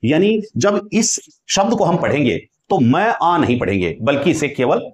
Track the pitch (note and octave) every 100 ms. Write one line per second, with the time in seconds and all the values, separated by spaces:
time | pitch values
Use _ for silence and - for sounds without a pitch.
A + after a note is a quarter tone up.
0 | A2+ D3+ G3 A3 G#3 - F#3+ G#3 G#3 G3+
1 | A3+ - - _ _ - G#3+ A3+ G3 F3+
2 | A2+ B2+ C3+ E2+ - _ _ G3 A#2+ C#3+
3 | G#3+ A3+ E3+ F3 A#2 B2 B2 G2 F2+ D#2
4 | A2+ C#3+ D#3+ E3 C#3+ C#3 B2+ F#3 -